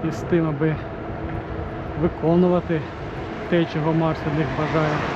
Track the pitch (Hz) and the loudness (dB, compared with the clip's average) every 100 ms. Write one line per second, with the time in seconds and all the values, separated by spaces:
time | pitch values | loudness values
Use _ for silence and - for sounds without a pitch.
0 | 165 139 - 170 160 143 156 147 - - | -2 -4 2 2 2 2 0 0 -6 -8
1 | - - - - - - - - - - | -8 -6 -6 -6 -6 -8 -6 -8 -8 0
2 | 160 - 156 175 180 175 170 160 - - | 0 2 4 6 6 4 2 -2 -2 -8
3 | - - - - - 175 165 165 151 160 | -8 -8 -8 -8 0 2 2 0 2 2
4 | 160 151 160 151 139 135 151 156 156 151 | 2 0 -2 0 0 0 0 2 2 0
5 | - | -2